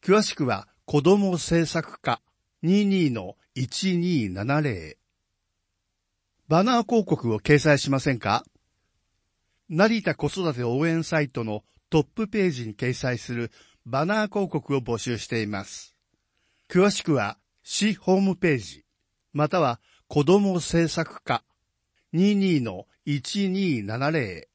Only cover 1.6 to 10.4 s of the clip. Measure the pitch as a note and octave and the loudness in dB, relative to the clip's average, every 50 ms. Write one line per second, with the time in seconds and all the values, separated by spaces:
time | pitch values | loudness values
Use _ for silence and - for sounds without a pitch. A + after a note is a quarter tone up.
1.6 | E3 D3+ - E3 D3+ - - - - - A#2+ - _ _ _ _ _ _ _ _ | 0 0 -4 -6 -6 -6 -16 -8 -4 -4 -4 -4 _ _ _ _ _ _ _ _
2.6 | - E3 F#3+ G#3 G#3 G3 G3 F#3 E3+ C#3+ A#2+ A2 F#2 F#2 - _ _ _ _ B2+ | 0 2 2 2 2 2 2 2 2 0 0 -2 -8 -10 -14 _ _ _ _ -8
3.6 | B2 - - - - F#3+ F3+ E3+ E3+ F3+ F3 C#3+ A2 G2 F2+ G2 G#2 B2 C#3+ D3+ | -6 -6 -6 -4 -2 0 0 0 0 0 0 0 0 -2 -4 -6 -4 -2 0 0
4.6 | D3+ C#3+ A2 F2+ D#2+ D#2 - _ _ _ _ _ _ _ _ _ _ _ _ _ | 0 -2 -4 -6 -10 -14 -18 _ _ _ _ _ _ _ _ _ _ _ _ _
5.6 | _ _ _ _ _ _ _ _ _ _ _ _ _ _ _ _ _ _ D3+ E3+ | _ _ _ _ _ _ _ _ _ _ _ _ _ _ _ _ _ _ 2 2
6.6 | G3 A#3+ B3+ A#3 A3+ - A#3+ A3+ G3 - E3 - - A#2 A2 G#2 _ - D3 C#3+ | 4 4 2 0 0 2 2 0 2 2 -2 -2 0 -2 -2 -2 _ 4 4 4
7.6 | - D#3 D3 C3+ - C#3 C3+ C3+ - D3 C3 A2+ - G2+ G#2 B2 - _ _ _ | 6 4 2 2 2 0 -2 0 0 -2 -2 -2 0 0 0 0 -2 _ _ _
8.6 | _ _ _ _ _ _ _ _ _ _ _ _ _ _ _ _ _ _ _ _ | _ _ _ _ _ _ _ _ _ _ _ _ _ _ _ _ _ _ _ _
9.6 | _ _ E3 D#3 G3 A3 A3+ A3 - F3 C#3+ - - D3 - F#3+ | _ _ 2 4 4 4 4 0 0 -2 -2 0 -2 -4 -2 -2